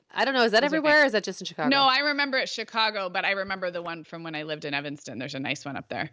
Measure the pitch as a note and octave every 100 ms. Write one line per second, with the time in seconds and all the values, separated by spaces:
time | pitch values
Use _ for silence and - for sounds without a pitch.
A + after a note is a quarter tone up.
0 | _ - A#3 C4 A3+ G#3+ C#4+ D#4 D4+ D4+
1 | C#4 G#3+ G3 F#3 F#3 E3+ G3+ C#4 C4+ C4
2 | D4 C#4+ C#4+ C4 F#3 - G#3+ A3+ A3 G#3+
3 | F#3 F#3 E3 G3 G3 F#3+ F3+ F3 E3+ E3
4 | D#3 E3+ E3 D3+ D#3 D3+ D3+ C#3+ C#3+ C#3+
5 | - A#2 C3 C3+ C3+ C3 C#3+ B2 - -
6 | D#3